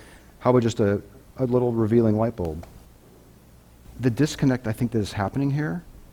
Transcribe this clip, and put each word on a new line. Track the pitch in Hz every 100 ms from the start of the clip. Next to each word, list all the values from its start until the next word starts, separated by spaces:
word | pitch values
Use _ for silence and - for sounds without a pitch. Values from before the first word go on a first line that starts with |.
| - - - -
how | 123
about | 123
just | 117 -
a, | 101 101 - - - -
a | 127
little | 123 123
revealing | 113 107 117 113 107
light | 113 120
bulb? | 87 82 - - - - - - - - - - - - - -
The | 123
disconnect | 110 151 - 139 123 110
I |
think | 107 117
that | 113
is | 98
happening | - 98 135 139
here | 143 156 170 - - -